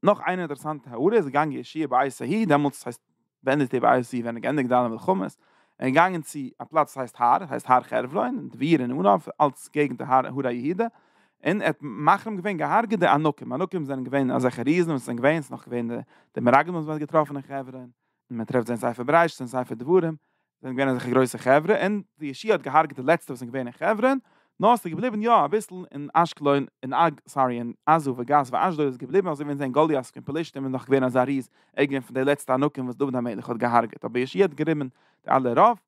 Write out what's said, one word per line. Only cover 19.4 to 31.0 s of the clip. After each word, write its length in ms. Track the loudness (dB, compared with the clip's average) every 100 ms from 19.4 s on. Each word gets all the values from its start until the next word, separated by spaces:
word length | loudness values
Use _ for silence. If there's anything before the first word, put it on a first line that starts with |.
| -8 -6
ספר 100 | -6
דברים, 420 | -8 2 2 2 -6 _ _ _ _
זענען 140 | -10 -2
געווען, 120 | 0
אזעלכע 220 | 0 2
גרויסע 280 | 2 2 0
חברון, 380 | 4 4 4 0
און 260 | 0 -4 -8 _
די 80 | -12
ישוע 260 | -8 -2
האט 100 | -2
געהרגעט, 340 | 2 2 2 -2
דער 100 | 0
לעצטער, 300 | 0 0 -12
וואס 60 |
געווען 240 | -8 -6 -8
אין 80 |
חברון, 440 | -4 -2 0 0 0 _ _ _ _
נאר 120 | 2
איז 140 | 2 0
ער 60 |
געבליבן, 300 | -4 -4 -2
יא, 80 | 2
א 160 | 4 4
ביסל 280 | 0 -4 -14 -14
אין 160 | -12 -2
אשקלון, 520 | 2 2 0 2 2 0 _
אין 100 | -6
אג-, 280 | 2 2 0 _
סארי, 320 | 0 0 0
אין 140 | -8 -6 2
עזוב, 360 | 2 2 -6
גאז, 280 | 2 2 2
וואו 180 | -2 -2
אשדוד 180 | 0 -2
איז 120 | -2
געבליבן, 300 | -2 0 0
אזוי 160 | -4 -6
ווי 100 | -4
זיין 160 | -2
גוליית 320 | 2 2 2
געפן 160 | -4 -14
פלשתים 440 | -8 -6 -6 -8
און 80 | -6
נאך 180 | -6 0
געווען 260 | 2